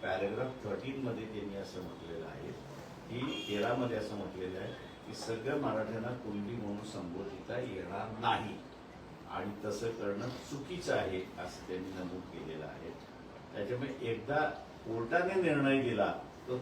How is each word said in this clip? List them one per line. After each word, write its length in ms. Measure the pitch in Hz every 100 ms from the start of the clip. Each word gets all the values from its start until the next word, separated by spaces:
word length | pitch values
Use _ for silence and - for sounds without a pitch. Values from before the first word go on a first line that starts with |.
पॅराग्राफ 600 | 92 92 98 113 127 -
थर्टीन 380 | 107 95 135 135
मध्ये 220 | 127 107 107
त्यांनी 300 | 104 101 98
असं 260 | 95 92
म्हटलेलं 440 | 90 82 82 82 101
आहे 260 | - - - - - - - -
की, 360 | 117 131 - -
तेरा 240 | 101 101
मध्ये 240 | 131 123 110
असं 180 | 104 104
म्हटलेलं 440 | 90 90 92 92
आहे 300 | 101 - - - -
की 60 |
सगळ्या 420 | 107 - 113 123 147
मराठ्यांना 520 | 135 110 110 113 117
कुणबी 460 | 127 107 104 101
म्हणून 320 | 117 104 101 110
संबोधिता 720 | - 90 85 - 92 - 123
येणार 600 | 123 95 87 98 101 110
नाही 360 | 113 110 107 98 - - - - - - -
आणि 340 | 95 98 101 107
तसं 220 | 101 117
करणं 420 | 113 101 101 123
चुकीचं 680 | 127 - 143 - 175 - -
आहे 220 | 95 92
असं 500 | 92 - - - -
त्यांनी 220 | 92 92
नमूद 320 | 92 90 90
केलेलं 440 | 90 85 - 78 76
आहे. 240 | - - - - - - - - 110
त्याच्यामुळे 560 | 101 123 135 - 117
एकदा 380 | 113 104 147 - - - - -
कोर्टाने 560 | 113 117 175 180 190
निर्णय 400 | 170 147 135 135
दिला 320 | 120 107 101 - - - -
तर 100 | -